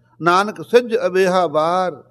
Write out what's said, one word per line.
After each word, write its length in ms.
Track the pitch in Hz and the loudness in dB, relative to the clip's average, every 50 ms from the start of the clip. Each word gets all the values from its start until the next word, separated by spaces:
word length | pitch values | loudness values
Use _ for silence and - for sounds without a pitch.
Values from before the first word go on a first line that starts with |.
| _ _ _ _ | _ _ _ _
ਨਾਨਕ 400 | 156 170 175 185 202 208 196 160 | -2 0 2 2 0 -2 -6 -10
ਸਿੱਝ 340 | 156 - - 240 254 233 220 - - | -8 2 2 2 2 2 -2 -2 -2
ਅਵੇਹਾ 420 | 185 185 185 190 185 180 185 180 165 | -2 0 0 2 2 2 0 0 0
ਵਾਰ, 560 | 147 156 156 165 175 185 185 180 156 127 - _ | 0 0 0 0 0 -2 -2 -4 -6 -10 -16 _